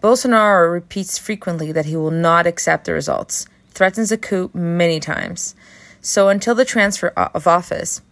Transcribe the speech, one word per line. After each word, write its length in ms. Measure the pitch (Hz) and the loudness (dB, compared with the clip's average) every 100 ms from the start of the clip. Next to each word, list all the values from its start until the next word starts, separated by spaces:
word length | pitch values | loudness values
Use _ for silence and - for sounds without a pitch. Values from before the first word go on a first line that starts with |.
Bolsonaro 680 | 208 240 254 226 214 196 170 | 4 2 4 4 4 6 4
repeats 460 | 175 175 196 185 - | 2 -6 -8 -6 -8
frequently 560 | - 208 - 170 156 | -6 -8 -6 -6 -4
that 120 | 156 151 | -4 -4
he 120 | 160 | -2
will 140 | 156 | -2
not 360 | 165 165 170 170 | 0 4 4 2
accept 380 | 170 - 156 - | 0 -2 -2 -2
the 80 | |
results, 520 | 165 143 - - - - _ _ | -4 -2 -4 -4 -8 -8 _ _
threatens 420 | - 190 202 220 | 0 0 2 -2
a 60 | 220 | -2
coup 320 | - 196 185 | -2 -4 -4
many 460 | - 170 170 170 160 | -4 -2 2 2 0
times. 560 | 151 - - 175 - - - - - - | -4 -6 -6 -8 -10 -12 -20 -20 -20 -14
So 260 | - - 196 | -4 2 4
until 280 | 202 233 233 | 4 0 2
the 100 | - | 2
transfer 480 | 214 202 202 175 - | 2 0 0 -4 -2
o-, 140 | - | -2
of 140 | 170 175 | 0 2
office 540 | 170 175 - - - _ | 2 0 -8 -6 -10 _